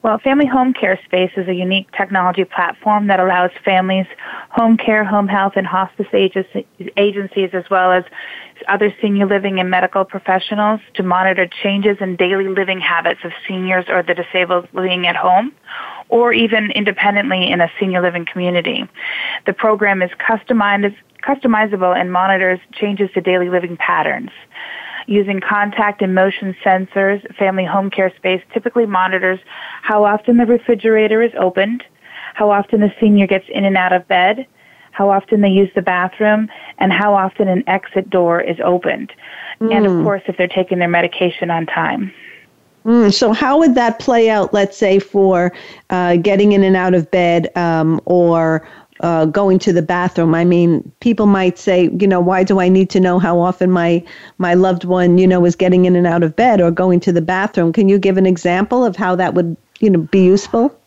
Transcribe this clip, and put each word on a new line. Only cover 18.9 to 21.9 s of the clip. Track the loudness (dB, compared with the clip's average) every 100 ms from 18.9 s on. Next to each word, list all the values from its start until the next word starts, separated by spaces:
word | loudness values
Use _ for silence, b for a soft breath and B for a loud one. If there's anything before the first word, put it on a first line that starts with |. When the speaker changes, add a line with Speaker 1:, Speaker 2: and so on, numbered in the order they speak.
| B B B B B
Speaker 1:
The | -6
program | -2 0 0 0 0
is | -4
customized, | -4 -4 -4 -2 -2 0 0 -2 -6 _ _
customizable | -6 -4 0 0 0 0 0